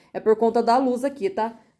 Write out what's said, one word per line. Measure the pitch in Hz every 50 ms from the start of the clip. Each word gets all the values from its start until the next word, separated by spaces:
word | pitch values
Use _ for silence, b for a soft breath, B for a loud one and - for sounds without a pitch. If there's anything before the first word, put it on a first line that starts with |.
| b b
É | b 190
por | - 214 214
conta | 214 226 226 220 240 233
da | 226 233 262
luz | 277 254 247 240 262
aqui, | 277 277 - 196 -
tá? | 240 220 220 233 233 B B B B